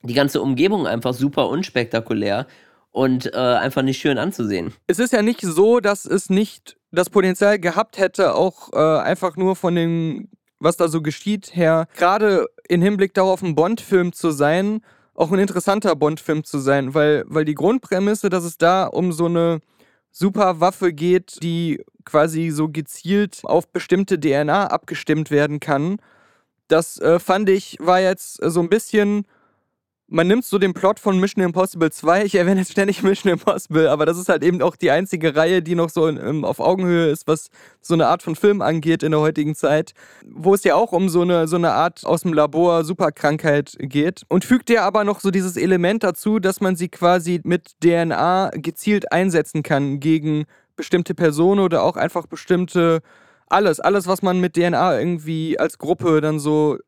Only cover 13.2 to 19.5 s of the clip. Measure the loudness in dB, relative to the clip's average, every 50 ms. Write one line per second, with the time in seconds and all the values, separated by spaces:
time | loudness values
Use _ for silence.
13.2 | 0 0 0 -2 -2 -2 0 2 2 0 0 -4 -2 0 0 0 0 0 -4 -2
14.2 | -2 -2 0 0 0 2 2 0 0 -2 -4 -6 _ _ _ _ _ _ _ -4
15.2 | -2 0 2 0 0 0 -2 -2 0 0 -2 0 0 0 0 2 0 -2 -2 -4
16.2 | -4 -4 -4 -4 -4 -6 -6 -2 0 2 0 2 0 -2 0 2 2 2 2 0
17.2 | -2 -4 -2 -2 -2 -2 -2 0 0 0 0 0 -2 -4 -2 0 0 0 -2 0
18.2 | -2 -2 -2 -2 -4 -6 -2 _ 2 2 4 2 0 -2 -2 -2 -2 -2 -2 -2
19.2 | -2 0 2 0 0 0